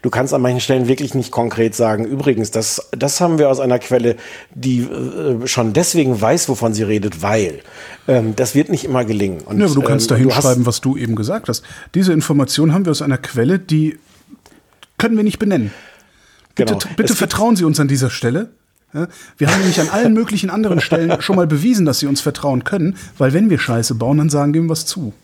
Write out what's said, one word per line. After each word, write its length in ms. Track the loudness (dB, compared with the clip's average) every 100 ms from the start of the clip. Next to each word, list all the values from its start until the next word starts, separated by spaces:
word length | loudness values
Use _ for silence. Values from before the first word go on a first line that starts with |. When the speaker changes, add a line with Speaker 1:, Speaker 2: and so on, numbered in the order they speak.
Speaker 1:
Du 80 | -2
kannst 220 | -2 0
an 80 | 0
manchen 200 | 0 0
Stellen 260 | 0 0 2
wirklich 260 | 0 0
nicht 200 | -4 -4
konkret 420 | -2 -2 0 0
sagen, 300 | 2 0 0
„Übrigens, 480 | -2 -2 0 0 -2
das, 380 | -2 -4 -6 -8 -4
das 240 | -4 0
haben 180 | 2 4
wir 120 | 2
aus 80 | 2
einer 220 | 2 0
Quelle, 340 | 2 2 2 -2 -8 -20 -20
die, 280 | -6 -2 0
äh, 680 | -2 -6 -8 -4 -2 -2 -2
schon 240 | 0 0
deswegen 480 | 2 2 2 2 2
weiß, 280 | 2 2 0
wovon 260 | 0 0
sie 100 | 0
redet, 380 | 0 0 -2 -4
weil“, 400 | -2 0 0 -6 -18 -20 -20 -10 0
ähm, 300 | 2 2 -2
das 180 | 0
wird 140 | 0 0
nicht 160 | -2
immer 200 | -2 -2
gelingen. 360 | 0 0 -2 -4
Und, 180 | -4 2
Speaker 2:
Ja, 80 | 2
aber 80 |
du 80 | 2
kannst 260 | 2 0 2
Speaker 1:
ähm, 40 | 4
Speaker 2:
da 40 |
Speaker 1:
du 80 | 4
hast 40 | 4
Speaker 2:
hinschreiben, 300 | 2 2 2
was 140 | 0
du 160 | -2 -2
eben 200 | -2 -2
gesagt 320 | -2 -4 -4
hast. 160 | -6 -8 -20 -6 0
„Diese 160 | 4
Information 600 | 2 2 2 2 2 2
haben 120 | 4
wir 80 | 0
aus 100 | -2
einer 160 | -2 -4
Quelle, 400 | -4 0 2 0
die 400 | 0 0 0 -4 _ _ _ -20 _ _ _ _ -20 -4
können 200 | 0 2
wir 80 |
nicht 160 | 0 0
benennen. 320 | 0 0 -2 -8 -20 -20 _ _ _ _ _
Bitte, 200 | -2 0
Speaker 1:
Genau. 40 | 0 -4 -2
Speaker 2:
bitte 60 |
Speaker 1:
Es 60 | 0
gibt 100 | 0
Speaker 2:
vertrauen 380 | -2 0 2 2
Sie 80 |
uns 160 | 2 2
an 80 | 2
dieser 220 | 2 0
Stelle.“ 400 | -2 -2 -2 -6 _ _ _ _
Ja? 140 | -8 -8 -10 -20 _
Wir 100 | 0
haben 80 | 2
nämlich 200 | 2 2
an 80 | 0
allen 240 | 2 2
möglichen 380 | 2 0 -2 -4
anderen 300 | -2 0 0
Stellen 360 | 0 0 0 -2
Speaker 1:
<laughs> 40 |
Speaker 2:
schon 140 | 0 0
mal 100 | 2
bewiesen, 400 | 2 2 2 2
dass 120 | 0
sie 80 | -2
uns 140 | -2
vertrauen 440 | -4 -4 -2 -2
können, 320 | -2 -2 -2 -4 -14 -2
weil 140 | 0
wenn 180 | 4 2
wir 80 | 2
Scheiße 360 | 0 -2 -2
bauen, 240 | -2 0 2
dann 120 | 2
sagen 220 | 2 2
die 60 | 2
ihm 100 | 0
was 180 | -2 -6
zu. 260 | -6 -8 -10